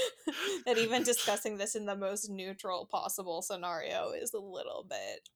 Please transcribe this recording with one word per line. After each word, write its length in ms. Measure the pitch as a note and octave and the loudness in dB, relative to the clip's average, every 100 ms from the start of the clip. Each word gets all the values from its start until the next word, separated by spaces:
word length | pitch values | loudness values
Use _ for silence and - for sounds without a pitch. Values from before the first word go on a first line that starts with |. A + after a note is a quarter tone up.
| B4+ - - C#4+ F#4+ F#4 B3 | 2 0 -4 0 0 0 4
That 120 | A3+ | 4
even 240 | A3+ B3 | 6 4
discussing 560 | B3 A#3 - G#3 A3 G#3 | 4 4 4 2 2 -2
this 160 | G#3 | -2
in 120 | A3 G#3 | -2 -2
the 80 | G3 | 0
most 340 | G3 G3+ G#3 | 0 -2 -4
neutral 560 | F#3+ F#3 F#3+ G3 F3+ - | -4 -6 -4 -2 -2 0
possible 560 | G3 G3 - F#3 E3 | 0 0 -2 -2 -2
scenario 720 | - F#3+ F3 E3 - - - | -2 -2 -2 -2 0 0 0
is 220 | - A3+ | -2 -2
a 60 | G#3+ | -4
little 460 | G3 F3+ - - F#3+ | -6 -6 -6 -6 -6
bit, 420 | G#2 G2 - - | -6 -4 -8 -12